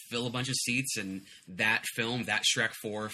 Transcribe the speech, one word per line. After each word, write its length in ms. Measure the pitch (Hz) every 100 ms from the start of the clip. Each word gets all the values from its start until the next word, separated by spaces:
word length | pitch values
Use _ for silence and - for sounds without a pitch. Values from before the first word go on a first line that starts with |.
| -
fill 180 | 117 120
a 40 |
bunch 160 | 120 127
of 80 | 135
seats, 400 | - 120 135 -
and 260 | 98 95 - - -
that 340 | 90 110 113 - -
film, 280 | 113 123 107
that 180 | 107
Shrek 280 | - - 113 -
Four, 280 | 110 107 107